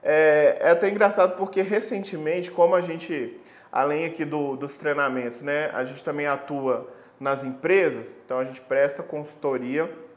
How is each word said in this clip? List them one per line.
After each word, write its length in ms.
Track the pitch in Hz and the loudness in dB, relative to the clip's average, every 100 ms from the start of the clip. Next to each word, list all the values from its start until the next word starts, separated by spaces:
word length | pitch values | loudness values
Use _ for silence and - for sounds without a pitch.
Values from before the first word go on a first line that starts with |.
| - | 2
É, 500 | 151 156 151 147 - | 4 6 6 6 4
é 100 | 156 | 4
até 180 | 170 196 | 4 4
engraçado 460 | 208 208 208 185 - | 4 4 6 2 2
porque 240 | 196 190 | -4 0
recentemente, 880 | 185 208 220 208 190 165 151 175 175 | 0 0 -2 -8 -6 -6 -4 -4 -4
como 280 | - 170 180 | 4 4 4
a 40 | |
gente, 600 | 170 165 - 156 120 - - - - | 0 -8 -6 -6 -6 -10 -20 -20 -8
além 320 | - 139 147 | -2 0 0
aqui 200 | 165 165 | -4 -4
do, 300 | 151 151 143 | -6 -4 -4
dos 220 | 131 139 - | -6 -10 -6
treinamentos, 680 | 156 143 139 127 120 120 | -2 0 0 -2 -6 -8
né, 260 | 143 147 151 | -4 -2 -2
a 100 | 110 | -4
gente 200 | 127 139 | -6 -6
também 240 | - 147 147 | -8 -4 -2
atua 600 | 139 - 143 135 117 - - - _ | -4 -4 -4 -2 -2 -4 -18 -20 _
nas 240 | 139 135 | -4 -2
empresas, 760 | 135 131 160 190 160 117 113 - | -4 -6 2 4 4 0 -12 -18
então 140 | - 127 | -6 -4
a 60 | |
gente 160 | 131 - | -4 -8
presta 420 | - 135 143 139 | -2 2 2 0
consultoria 920 | 170 151 147 - 143 127 123 143 160 - - | -10 -10 -10 -6 -2 -2 -2 -4 -4 -6 -20